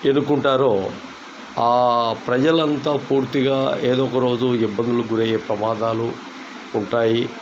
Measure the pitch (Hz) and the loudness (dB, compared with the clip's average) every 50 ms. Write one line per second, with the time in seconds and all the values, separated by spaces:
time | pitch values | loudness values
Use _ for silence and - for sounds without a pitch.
0 | - 139 135 143 135 139 147 123 117 139 135 131 139 131 107 98 95 - - - | 2 4 2 2 2 2 0 2 2 2 2 4 4 2 2 2 0 -4 -8 -10
1 | - - - - - - - - - - - - 117 120 120 123 123 120 120 120 | -14 -16 -16 -16 -18 -18 -18 -18 -18 -8 -4 0 2 2 4 4 4 4 2 2
2 | 117 113 110 101 - - 123 127 135 160 160 165 160 151 147 135 127 151 147 139 | 0 -2 -4 -4 -2 -2 0 2 4 4 4 4 2 2 0 0 0 -2 -2 -2
3 | 139 - 139 139 127 131 - 143 127 139 135 135 135 139 - - - 123 127 127 | 0 0 0 0 0 0 0 0 2 2 2 2 0 0 0 0 0 0 2 2
4 | 135 131 127 131 127 123 123 113 127 127 123 117 113 104 101 110 117 120 117 120 | 0 0 0 0 0 0 0 0 0 0 2 2 0 0 0 -2 0 0 0 0
5 | 117 110 113 110 113 113 110 107 - - 110 101 104 113 113 107 113 113 113 113 | 0 0 0 0 2 2 0 -2 -2 -4 -4 -2 0 -2 -2 0 -2 -2 0 -2
6 | 117 - - - - - - - - - - - - - - 113 101 95 - 117 | -2 -4 -6 -8 -14 -16 -16 -16 -16 -16 -16 -16 -14 -6 -4 -4 -2 0 0 2
7 | 117 113 113 117 120 - - - | 2 4 2 2 0 -2 -6 -12